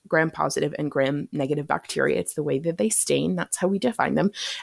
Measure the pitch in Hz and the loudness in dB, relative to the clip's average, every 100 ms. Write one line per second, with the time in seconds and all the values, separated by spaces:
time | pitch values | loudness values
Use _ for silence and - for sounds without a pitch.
0 | - 160 160 - 151 - 151 - 147 135 | 0 2 2 2 0 0 -2 -2 -2 0
1 | 135 143 - 151 139 147 143 147 - - | 2 0 -4 -4 -2 -2 0 -2 -2 0
2 | 139 147 175 - 147 135 165 170 220 - | 2 2 -2 -4 -2 0 -2 0 0 0
3 | - 139 160 180 - - 185 196 247 220 | 2 2 2 -2 -4 0 0 2 0 0
4 | - 151 196 - - - | 0 2 0 0 -8 -4